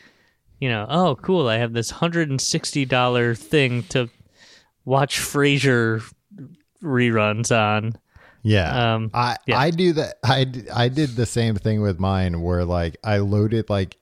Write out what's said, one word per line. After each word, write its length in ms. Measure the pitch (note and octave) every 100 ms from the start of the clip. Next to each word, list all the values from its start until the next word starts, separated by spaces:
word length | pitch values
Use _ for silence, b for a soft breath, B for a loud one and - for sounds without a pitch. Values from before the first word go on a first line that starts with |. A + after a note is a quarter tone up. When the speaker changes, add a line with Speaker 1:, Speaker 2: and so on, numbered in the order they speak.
| b b b b b _
Speaker 1:
you 80 | C3+
know, 160 | A2 G#2+
"Oh, 280 | D#3+ F3+ B2+
cool. 320 | - F#3 B2
I 80 | A2
have 160 | A#2
this 180 | A#2 A2
hundred 380 | - E3+ E3+ D3+
and 80 | C3+
sixty 440 | - D#3+ - D3
dollar 500 | C3 B2+ B2 B2 A#2+
thing 480 | A2+ - D#3 C3 B2 -
to 180 | C3 A#2+ - _ b b b b _
watch 340 | B2+ C3+ C#3+ -
Frasier 840 | - C#3+ C#3+ C#3 C3+ A#2+ A2+ A2 A2 _ _ - C3 - _ _
reruns 680 | E3 B2+ A#2+ A2+ G#2+ G#2+ A2+ A#2
on." 400 | G#2 G#2+ A2+ A2 b b b b
Speaker 2:
Yeah. 520 | G#2+ G#2 E2 C3 A#2
Speaker 1:
Um, 160 | A2+ A2
Speaker 2:
I, 220 | A#2 A#2+ - -
Speaker 1:
yeah. 120 | A#2+
Speaker 2:
I 120 | D3+
do 240 | E3+ F3+
that. 220 | D#3 C3 -
I 220 | A#2 C3+
d-, 240 | C3 B2+ G2+
I 200 | A#2+ A#2+
did 260 | C3 C#3+ A#2
the 80 |
same 320 | A#2 A#2+ A2+ G2+
thing 240 | A2 G#2+
with 180 | G#2 E2+
mine 440 | F#2+ F#2+ F#2 E2+
where, 240 | E2+ F2 F2
like, 320 | F2 E2+ -
I 140 | A2 G2+
loaded, 520 | G2+ G#2 G#2+ A2+ -
like, 260 | G2+ F#2 -